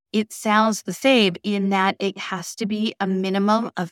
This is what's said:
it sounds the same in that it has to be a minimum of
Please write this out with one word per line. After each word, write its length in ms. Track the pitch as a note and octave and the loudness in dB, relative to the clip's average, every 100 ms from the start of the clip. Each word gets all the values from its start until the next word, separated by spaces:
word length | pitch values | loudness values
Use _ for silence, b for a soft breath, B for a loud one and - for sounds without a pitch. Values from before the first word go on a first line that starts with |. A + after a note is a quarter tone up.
| _ | _
it 220 | A3 G#3+ | -4 -2
sounds 500 | - A3 G#3+ A3 G3+ | -4 2 2 2 0
the 100 | - | -6
same 420 | F3 C4+ B3+ G3 F3 | 0 4 4 4 0
in 260 | G#3 G3+ G3 | -2 -2 0
that 260 | F#3+ F#3+ - | 2 0 0
it 180 | G3 - | -4 -4
has 380 | - F#3 - - | -8 -8 -10 -6
to 100 | G#3+ | -4
be 280 | G#3+ A3 - | -2 -4 -2
a 80 | F#3+ | -2
minimum 640 | F#3+ F#3+ G3 G3+ A3 A#3 - | 0 0 0 2 2 0 -6
of 140 | F3 | -8